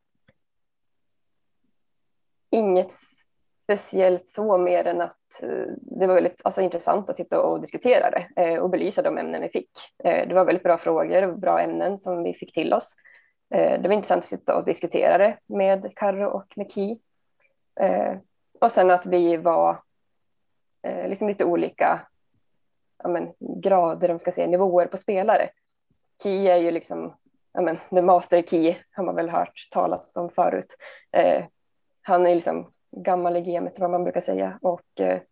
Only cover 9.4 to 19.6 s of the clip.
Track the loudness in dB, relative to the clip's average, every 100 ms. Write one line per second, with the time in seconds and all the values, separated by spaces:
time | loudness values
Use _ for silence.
9.4 | -6 -6 -8 -14 -20 -6 0 0 2 2
10.4 | 2 2 2 0 0 0 0 0 0 -2
11.4 | 0 0 0 -2 -4 -4 -6 -6 -6 -8
12.4 | -8 -4 0 -2 -2 -16 _ -20 _ _
13.4 | -4 0 2 2 0 0 0 -2 -2 -8
14.4 | -2 -2 -2 -4 -4 0 4 4 4 0
15.4 | -8 -2 0 0 -4 -4 -4 -2 -4 -6
16.4 | -10 -12 -10 -6 -6 -8 _ _ _ _
17.4 | _ _ _ -2 0 0 -2 -6 -14 _
18.4 | _ -2 0 4 4 4 2 2 2 2
19.4 | 2 2